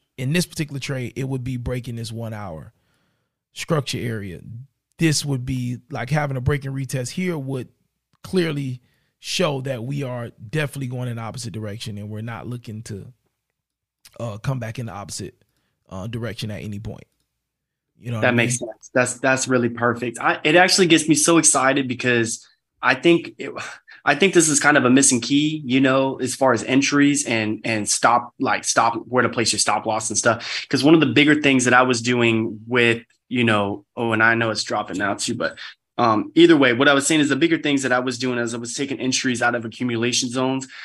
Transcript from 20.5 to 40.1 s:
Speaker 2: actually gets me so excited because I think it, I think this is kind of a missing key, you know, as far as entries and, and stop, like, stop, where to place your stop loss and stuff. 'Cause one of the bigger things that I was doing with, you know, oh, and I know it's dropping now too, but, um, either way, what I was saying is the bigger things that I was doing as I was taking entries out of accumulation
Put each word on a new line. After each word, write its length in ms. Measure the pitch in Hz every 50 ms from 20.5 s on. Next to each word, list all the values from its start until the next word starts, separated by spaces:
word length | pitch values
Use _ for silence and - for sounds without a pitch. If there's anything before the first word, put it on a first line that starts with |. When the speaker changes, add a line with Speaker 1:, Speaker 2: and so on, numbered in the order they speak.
| 156
Speaker 2:
actually 320 | 175 185 185 - - 185 160
gets 200 | 165 156 - 160
me 60 | 151
so 240 | 143 - 170 170 165
excited 480 | - - - 135 127 135 135 143 135
because 580 | 123 123 117 - 123 120 117 113 117 - - - _ _ _ _ _ _ _
I 140 | - 123 135
think 380 | 131 135 170 170 170 - - - -
it, 140 | 135 131 - - - - - - _ - - - -
I 120 | 131 143
think 180 | 143 196 190 175
this 140 | 175 156 156
is 100 | 143 131
kind 180 | - 147 151
of 80 | 139 127
a 60 | 123
missing 300 | 127 135 135 - 127 117
key, 420 | 117 - 143 147 151 156 156 156 147
you 160 | 120 127 135
know, 360 | 135 131 131 135 135 135 131
as 180 | - 127 120 -
far 180 | - 135 131
as 120 | 120 107 -
entries 600 | - 127 135 139 - 143 143 143 143 143 139 -
and, 360 | - 117 113 110 107 110 110 -
and 240 | 117 113 107 101 -
stop, 460 | - - - 117 117 123 120 - - -
like, 240 | 131 113 101 98 -
stop, 320 | - - 131 113 117 113 - -
where 160 | 120 120 127
to 60 | 120 113
place 240 | - 123 110 98
your 80 | 107 101
stop 260 | - - 104 107 -
loss 240 | 110 107 110 - -
and 80 | 107 -
stuff. 480 | - 120 110 110 - - - - - -
'Cause 140 | - 127
one 120 | 127 151 165
of 60 | 165
the 60 | 143
bigger 340 | 127 117 143 147 151 147 151
things 260 | - 143 135 127 117
that 60 | 123
I 100 | 123 127
was 200 | 127 127 127 117
doing 560 | 117 123 123 120 117 113 113 110 110 113 110 107 110
with, 380 | 113 123 123 117 117 117 117 - _ _ _ _ -
you 120 | 131 123
know, 440 | 120 117 107 104 101 101 101 - - _ _
oh, 160 | 120 120 113
and 100 | 110 107
I 120 | 113 117 117
know 160 | 117 117 113
it's 120 | 107 107
dropping 360 | - - 120 104 104 - 90 95
now 160 | 104 98 101
too, 200 | - - 123 113
but, 240 | - 82 80 - - - - - _ _ _ _
um, 340 | - 120 117 110 107 98 101 -
either 240 | 160 170 170 165 143
way, 160 | 135 123 120
what 140 | 120 139 143
I 40 |
was 140 | 143 139 139
saying 160 | - 160 156
is 80 | 143 131
the 60 | 139
bigger 200 | 135 165 165 165
things 260 | 151 - 147 143 135
that 80 | 127 123
I 100 | 123 127
was 180 | 127 131 123 117
doing 200 | 127 127 123 120
as 140 | 120 117
I 60 | 120 117
was 160 | 120 117 -
taking 260 | - 143 135 131 113
entries 400 | 120 131 127 - - 131 123 113
out 140 | 120 120 120
of 100 | 117 113
accumulation 640 | 117 - - 123 123 120 113 117 123